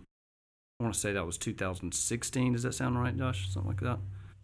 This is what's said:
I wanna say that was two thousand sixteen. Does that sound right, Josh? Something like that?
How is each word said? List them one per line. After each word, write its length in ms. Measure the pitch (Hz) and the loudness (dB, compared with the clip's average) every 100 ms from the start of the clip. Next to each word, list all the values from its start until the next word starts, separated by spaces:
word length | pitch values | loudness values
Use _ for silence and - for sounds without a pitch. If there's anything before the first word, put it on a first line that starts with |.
| - _ _ _ _ _ _ _ | -6 _ _ _ _ _ _ _
I 40 | |
wanna 100 | 117 | 0
say 200 | 95 104 | 2 2
that 120 | 98 85 | 0 0
was 120 | - | -2
two 160 | - | -4
thousand 400 | 101 95 92 90 | 0 -2 0 -2
sixteen. 580 | - - 117 - 135 127 | -2 0 0 0 2 4
Does 120 | 120 | 4
that 100 | 123 | 0
sound 260 | 117 131 123 | 0 0 2
right, 180 | 123 127 | 2 2
Josh? 320 | 131 123 - | 0 0 -2
Something 200 | - - | -2 0
like 100 | - | 0
that? 200 | 123 120 - - - - | 0 -2 -4 -10 -14 -18